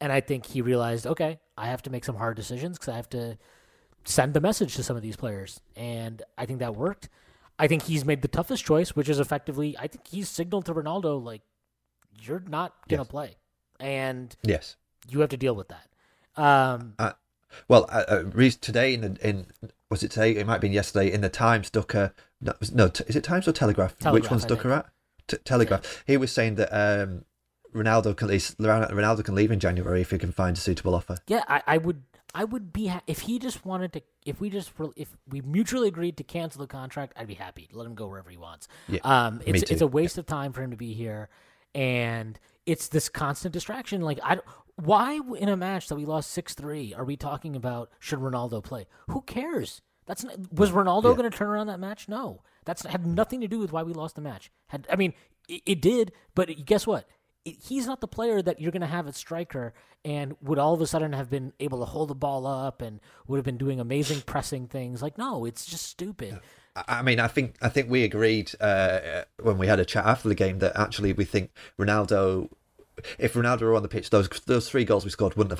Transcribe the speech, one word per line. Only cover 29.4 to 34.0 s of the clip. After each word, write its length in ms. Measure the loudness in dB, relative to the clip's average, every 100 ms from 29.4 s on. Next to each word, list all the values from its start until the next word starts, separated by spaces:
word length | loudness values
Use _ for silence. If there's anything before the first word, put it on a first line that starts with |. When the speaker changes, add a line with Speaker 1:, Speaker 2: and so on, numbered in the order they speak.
| 4
Speaker 2:
in 100 | 4
January 400 | 2 0 0 0
if 80 | 2
he 80 | -2
can 140 | -2
find 240 | 0 0 0
a 40 |
suitable 340 | 0 0 0
offer. 220 | 0 0 -8 0
Speaker 1:
Yeah, 180 | 0 2
I, 140 | 0 2
I 120 | 2
would, 240 | 2 -4 -8 _ -12
I 100 | -6
would 280 | -4 -4 -6
be 140 | -6 -4
ha-, 140 | -4 -4
if 140 | -6
he 180 | -4 -4
just 260 | -4 -8 -6
wanted 260 | -4 -4
to, 80 | -8